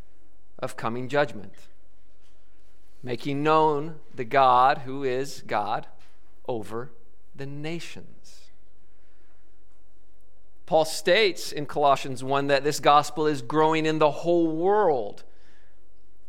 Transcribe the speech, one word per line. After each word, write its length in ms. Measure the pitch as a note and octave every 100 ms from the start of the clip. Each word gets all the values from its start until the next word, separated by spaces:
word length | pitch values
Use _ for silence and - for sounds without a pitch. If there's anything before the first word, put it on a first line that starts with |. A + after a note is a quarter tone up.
| - - - - - -
of 180 | B2+ -
coming 320 | A#2 A#2 B2
judgment, 460 | C#3+ D3 G#2+ F#2+ - - - - - - - - - - - - - - -
making 400 | B2 A#2+ C#3+ C#3
known 540 | D3+ D#3 D#3 C#3+ D#3 D#3 - -
the 100 | A#2
God 540 | C#3 C3 B2 B2+ D#3
who 240 | C3 C3+
is 400 | C#3 B2+ C#3+ - -
God 400 | A2 G2+ A#2+ - - - - - - -
over 420 | A#2+ F#2+ A2 C3+ - - - - C3+
the 100 | C#3
nations. 1040 | C#3+ D3+ E3+ - - - - - - - - - - - - - - - - - - - - - - - - - - - - -
Paul 200 | E3 D#3
states 680 | - - F#3 G#3+ - -
in 160 | D3+ D3
Colossians 560 | D#3 D3 C3+ C#3+ B2+
one 240 | C3 C#3 C#3+
that 160 | C#3
this 160 | C#3+ C#3+
gospel 480 | D3+ D3 D3 - D3+
is 160 | C#3+
growing 420 | B2+ D3+ D#3+ D#3+ D#3
in 140 | D#3
the 100 | D3+
whole 380 | C3+ E3+ F3 E3
world. 760 | D#3 F3+ G#3 G3 C3+ G2+ - - - - - - - - - - -